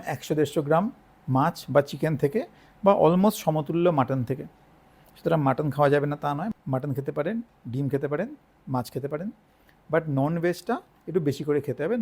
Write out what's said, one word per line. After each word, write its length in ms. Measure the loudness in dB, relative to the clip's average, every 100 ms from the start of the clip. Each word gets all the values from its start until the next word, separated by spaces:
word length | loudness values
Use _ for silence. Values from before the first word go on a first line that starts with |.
| -2
একশো 200 | -6 -2 0
দেড়শো 240 | 0 0 2
গ্রাম 180 | 2 0 -6 _ _ 0
মাছ 280 | 2 2 -2 0
বা 80 | 2 2
চিকেন 240 | 0 -2 0
থেকে, 160 | 0 0 -6 -12 -20 _ 2
বা 60 | 6 6
almost 320 | 6 4 2
সমতুল্য 420 | 0 -2 0 2 2 4
মাটন 200 | 2 0 -2
থেকে। 160 | -6 -8 -18 _ _ _ _ -20 -6
সুতরাং 220 | 0 2 2
মাটন 200 | 2 0 2
খাওয়া 140 | 4
যাবে 140 | 4 2
না 60 | -2
তা 60 | -4 -4
নয়, 140 | -6 -8 -4
মাটন 200 | -4 -2 -6
খেতে 140 | -4 -4
পারেন, 180 | -4 -4 -8 _ -8
ডিম 140 | -4 -2
খেতে 140 | -2 -2
পারেন, 180 | -4 -4 -10 _ _ -4
মাছ 120 | -4 -4
খেতে 140 | -6 -6
পারেন, 160 | -6 -8 -12 _ _ _ _ -2
but 120 | -2 0 0
ননভেজটা 560 | 0 0 0 -2 -4 -6 -6 _ -4
একটু 120 | -2 0
বেশি 160 | -2 0
করে 120 | -2 -2
খেতে 140 | -4 -4
হবে, 100 | -2